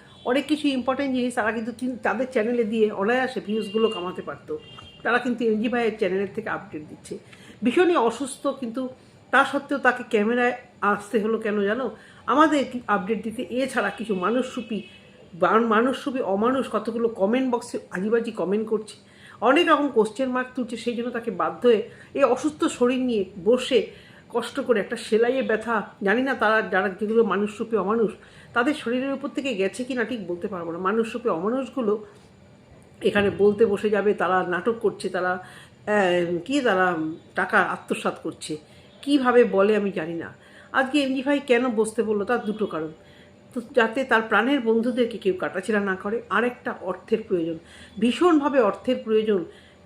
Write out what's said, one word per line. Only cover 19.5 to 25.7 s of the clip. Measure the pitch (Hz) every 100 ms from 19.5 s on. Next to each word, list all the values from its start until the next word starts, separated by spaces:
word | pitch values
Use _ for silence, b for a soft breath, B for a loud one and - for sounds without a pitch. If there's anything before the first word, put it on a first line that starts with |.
| 294 330
রকম | 294 285 226
কোশ্চেন | 214 - 262 254
মার্ক | 254 -
তুলছে, | 240 226
সেই | 240 233
জন্য | 240 233
তাকে | 226 175
বাধ্য | 165 165 247
হয়ে | 214 - B B -
এই | 277
অসুস্থ | - 302 294 320 -
শরীর | 247 254 254
নিয়ে | 220 190 - 170
বসে | 240 - - - B B B B 233
কষ্ট | 233 - 247
করে | 214
একটা | 185 226 -
সেলাইয়ে | 220 240 269 214
ব্যথা, | 214 226